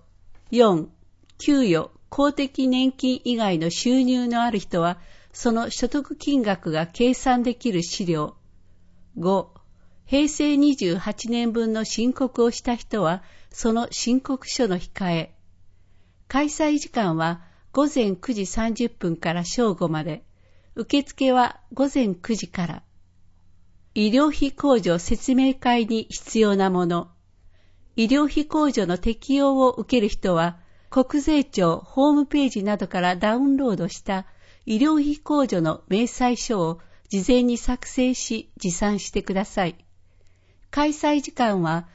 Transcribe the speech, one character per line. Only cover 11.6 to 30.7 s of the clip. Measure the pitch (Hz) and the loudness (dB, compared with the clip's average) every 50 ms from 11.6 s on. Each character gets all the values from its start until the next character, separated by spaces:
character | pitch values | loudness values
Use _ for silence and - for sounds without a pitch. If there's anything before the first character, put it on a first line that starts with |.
| 226 220 220 | -2 -2 -2
の | 220 214 | -4 -4
申 | - - 214 233 254 254 | -4 -4 -2 -2 -2 0
告 | - 269 247 - - 233 | -2 -4 -4 0 0 0
を | 233 | 0
し | 226 - | 0 -2
た | - 254 240 | -4 -4 -4
人 | 226 - - - 214 175 | -4 -6 -6 -4 -2 0
は、 | 156 175 196 - - - - - - | 0 0 -2 -6 -14 -20 -20 -20 -20
そ | - - - 226 226 | -12 -4 -2 0 0
の | 226 240 - | 0 -2 -4
申 | - - - 233 247 262 | -6 -6 -2 0 0 0
告 | 262 - 269 254 - - | 0 -2 -6 -6 -6 -8
書 | - - 247 196 | -4 -2 -2 0
の | 180 | 0
控 | 180 - - - - 196 180 | -4 -4 -8 -8 -6 -4 -2
え。 | 170 165 160 - - _ - - - - - - - _ - _ - - _ _ _ _ _ _ | -2 -2 -4 -6 -12 _ -20 -20 -20 -20 -20 -20 -20 _ -20 _ -20 -20 _ _ _ _ _ _
開 | - 269 302 | -2 0 0
催 | 294 - - 311 294 302 294 | 0 0 -2 0 0 0 0
時 | - - | -2 -4
間 | - 240 208 175 165 | -4 -2 -2 0 0
は | 160 160 170 170 170 - - - - - - - | 0 -2 -2 -4 -6 -10 -18 -20 -20 -20 -4 -2
午 | 262 294 285 - | 0 0 0 0
前 | 269 226 202 185 | 0 0 0 -2
九 | 180 - - 240 | -4 -6 -6 -6
時 | 208 190 | -4 -6
三 | - - 226 226 233 220 | -4 -4 -4 -4 -2 -2
十 | 226 240 233 | -2 -4 -4
分 | - - - 175 165 | -4 -6 -4 -4 -4
か | 160 - 170 165 | -4 -4 -4 -4
ら | 175 170 | -4 -6
正 | - - 247 240 214 180 | -4 -2 0 0 0 0
午 | - 185 160 | 0 -2 -2
ま | 160 156 151 | -2 -4 -4
で。 | 165 156 - - - _ _ _ _ _ - _ - - | -6 -8 -10 -12 -20 _ _ _ _ _ -20 _ -16 -12
受 | 233 214 - 294 285 277 | -12 -4 0 0 0 0
付 | - - - 269 262 254 | -2 -4 0 2 4 4
は | 254 240 - - - - - 226 | 4 2 2 -2 -8 -16 -12 -2
午 | - 269 277 - | -2 -2 0 2
前 | 285 240 202 180 | 2 0 0 0
九 | - - - 226 | -4 -4 -4 -4
時 | 196 - 170 | -4 -4 -8
か | - 190 180 | -6 -6 -6
ら。 | 160 156 180 - _ _ - - _ _ _ - - - _ _ - - - - - - - - - _ | -6 -6 -10 -16 _ _ -20 -20 _ _ _ -20 -20 -20 _ _ -20 -20 -20 -20 -20 -20 -20 -20 -8 _
医 | 214 214 214 | 0 0 2
療 | 214 262 302 302 | 4 4 4 4
費 | 277 - 285 269 - | 2 2 0 -2 -2
控 | - - 285 254 226 | -2 2 2 4 4
除 | 175 180 170 175 | 4 2 0 0
説 | - - 240 - - - 254 | 0 -2 -2 -2 0 2 2
明 | 254 262 269 262 | 4 4 2 0
会 | - - 254 240 240 226 | 0 0 0 2 2 0
に | 202 220 220 220 - | 0 -2 -4 -4 -6
必 | - - - - - 220 | -12 -16 -14 -4 0 2
要 | 214 208 202 | 4 4 4
な | 196 190 190 | 4 2 2
も | 185 180 180 | 2 2 0
の。 | 170 175 170 170 - - _ _ _ _ _ - - - - _ _ - - - - _ | 0 0 -2 -4 -6 -14 _ _ _ _ _ -20 -20 -20 -20 _ _ -20 -20 -20 -10 _
医 | 226 226 | -2 0
療 | 214 262 294 302 | 2 4 2 2
費 | 277 - 311 294 | 2 0 -2 -2
控 | - - 311 302 285 | 0 0 0 2 2
除 | - 233 190 | 2 0 0
の | 170 180 | 0 -2
適 | 180 - 226 220 - - - 269 | -2 -2 -2 -4 -4 -2 -2 0
用 | 277 277 277 269 262 | 2 4 4 4 4
を | 262 247 - | 4 2 2
受 | - 208 - 262 | 0 -2 0 2
け | 247 | 2
る | 202 - | 2 2
人 | - - - 190 175 | 0 -2 0 0 2
は、 | 160 165 170 170 - - - | 2 2 0 -2 -6 -14 -20